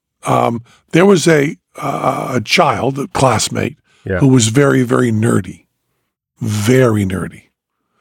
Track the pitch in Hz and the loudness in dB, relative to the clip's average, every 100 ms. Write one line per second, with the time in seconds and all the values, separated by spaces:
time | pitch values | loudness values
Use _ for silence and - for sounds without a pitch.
0 | _ _ - 127 123 120 - _ _ 165 | _ _ -4 0 0 -2 -10 _ _ 2
1 | 196 180 165 151 147 - _ - 139 143 | 4 4 4 2 0 -6 _ -12 -10 -4
2 | 131 131 - 123 104 - 151 98 113 139 | -4 -4 -4 -6 -2 0 0 0 -4 -6
3 | - - 135 107 - 110 107 - _ _ | -6 0 0 0 -4 -4 -6 -8 _ _
4 | 98 92 139 131 110 123 139 131 120 127 | -6 0 4 4 2 2 2 2 0 0
5 | 120 107 117 110 90 - _ _ _ _ | 0 0 0 0 -2 -14 _ _ _ _
6 | _ _ _ - 110 107 104 127 123 107 | _ _ _ -10 -6 -4 2 4 4 2
7 | 95 92 85 - _ _ _ _ _ - | -2 -4 -8 -14 _ _ _ _ _ -6